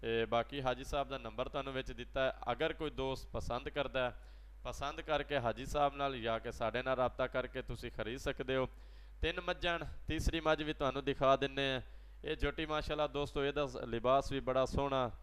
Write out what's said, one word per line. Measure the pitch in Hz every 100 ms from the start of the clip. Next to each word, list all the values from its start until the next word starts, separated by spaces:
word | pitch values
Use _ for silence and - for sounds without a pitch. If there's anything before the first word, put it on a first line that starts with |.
ਇਹ | 117 113 113
ਬਾਕੀ | 117 117 139
ਹਾਜੀ | 127 127
ਸਾਹਿਬ | 135 147 135
ਦਾ | 135
ਨੰਬਰ | 117 110 131
ਤੁਹਾਨੂੰ | 151 135
ਵਿੱਚ | 131 131
ਦਿੱਤਾ | 120 120 -
ਹੈ, | 131 - -
ਅਗਰ | 120 165
ਕੋਈ | 160 156
ਦੋਸਤ | 127 135 131 -
ਪਸੰਦ | 117 - 123 143
ਕਰਦਾ | 147 135 135 127
ਹੈ, | 120 - - - -
ਪਸੰਦ | 131 117 143 156
ਕਰਕੇ | 156 151 143 143
ਹਾਜੀ | 120 110 135
ਸਾਹਿਬ | 147 143 139
ਨਾਲ | 139 131
ਜਾਂ | 113 113
ਕਿ | 117
ਸਾਡੇ | 110 113 113
ਨਾਲ | 127 127
ਰਾਬਤਾ | 123 - 127
ਕਰਕੇ | 131 123 131
ਤੁਸੀਂ | 123 123 120
ਖਰੀਦ | - 107 127
ਸਕਦੇ | 143 135 127 131
ਹੋ। | 127 - - - - -
ਤਿੰਨ | 160 175
ਮੱਝਾਂ | 175 180 175 170
ਹਨ, | 156 - -
ਤੀਸਰੀ | 156 - 165
ਮੱਝ | 156 156
ਵੀ | 151
ਤੁਹਾਨੂੰ | 156 139 127
ਦਿਖਾ | 143 135 135 135
ਦਿੰਨੇ | 135 135 139 131
ਆ। | - - - -
ਇਹ | 147 156
ਝੋਟੀ | 143 143 160
ਮਾਸ਼ਾਅੱਲਾ | 151 147 151 147
ਦੋਸਤੋ | 143 143 -
ਇਹਦਾ | 139 143 143
ਸ-, | 120
ਲਿਬਾਸ | 123 117 117 135 139
ਵੀ | 139
ਬੜਾ | 120 131 131
ਸੋਹਣਾ | - 139 135 123 -